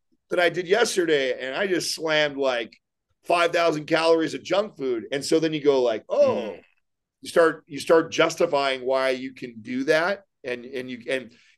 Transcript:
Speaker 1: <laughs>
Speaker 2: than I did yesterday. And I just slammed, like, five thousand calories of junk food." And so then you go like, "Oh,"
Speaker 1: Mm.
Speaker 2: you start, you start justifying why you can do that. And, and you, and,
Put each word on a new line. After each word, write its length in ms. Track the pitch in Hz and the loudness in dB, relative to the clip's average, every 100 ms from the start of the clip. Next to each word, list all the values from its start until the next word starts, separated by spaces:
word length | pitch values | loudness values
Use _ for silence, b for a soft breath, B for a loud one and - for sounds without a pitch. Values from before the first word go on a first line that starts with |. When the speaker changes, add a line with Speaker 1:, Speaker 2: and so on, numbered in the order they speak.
| _ | _
Speaker 1:
<laughs> 220 | _ _ | _ _
Speaker 2:
than 100 | 175 | 0
I 120 | 175 | 0
did 180 | 160 170 | 0 0
yesterday. 720 | 208 226 - 165 147 131 120 | 2 2 0 2 2 2 -2
And 120 | 127 139 | -6 -4
I 100 | 202 | -2
just 280 | 170 143 | -2 -4
slammed, 420 | - 160 156 151 135 | -6 0 2 0 0
like, 400 | 135 123 110 - _ _ _ _ | -2 -2 -4 -12 _ _ _ _
five 280 | - 175 170 | 0 2 2
thousand 340 | 170 170 156 151 | 2 2 0 0
calories 480 | 160 165 165 156 | 2 4 4 2
of 80 | - | -4
junk 320 | - 180 208 - | -2 -2 -2 -4
food." 280 | 131 120 104 | -4 -4 -4
And 120 | 139 | -6
so 160 | 135 160 | 0 2
then 140 | 160 | 2
you 100 | 156 | 0
go 180 | 139 135 | 2 2
like, 220 | 120 110 - | 2 -2 -2
"Oh," 420 | 233 285 - 110 | 2 2 0 -4
Speaker 1:
Mm. 80 | 87 _ _ _ _ _ _ | -10 _ _ _ _ _ _
Speaker 2:
you 60 | - | -2
start, 340 | 180 160 - - | 2 2 2 -8
you 140 | 139 | -8
start 320 | - 165 160 | 2 4 4
justifying 680 | 135 160 160 180 143 139 131 | 2 0 2 0 2 0 -2
why 260 | 123 131 135 | -2 0 0
you 220 | 131 131 | -2 -6
can 240 | 131 127 113 | -12 -14 -14
do 220 | 110 127 | -8 -4
that. 400 | 135 156 175 202 _ _ | 0 2 2 -4 _ _
And, 220 | 131 123 120 | -10 -10 -10
and 240 | 135 127 | -12 -10
you, 100 | 123 113 | -12 -6
and, 240 | 135 117 b b | -6 -6 b b